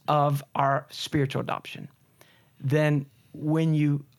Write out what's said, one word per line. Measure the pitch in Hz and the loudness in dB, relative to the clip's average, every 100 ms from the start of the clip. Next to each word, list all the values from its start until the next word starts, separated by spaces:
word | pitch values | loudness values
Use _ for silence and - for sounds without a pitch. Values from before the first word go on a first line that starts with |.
| - | 0
of | 151 143 143 - | 2 2 0 -4
our | - 139 139 - | -2 0 0 -4
spiritual | - - 156 135 131 | -12 -4 -2 0 -2
adoption, | 120 - - - - _ _ _ - _ _ _ | -4 -6 -8 -16 -16 _ _ _ -20 _ _ _
then | 135 156 151 147 139 _ _ | 0 2 2 2 -2 _ _
when | - 151 160 160 | -8 -2 2 2
you | 151 147 143 143 | 2 2 0 -4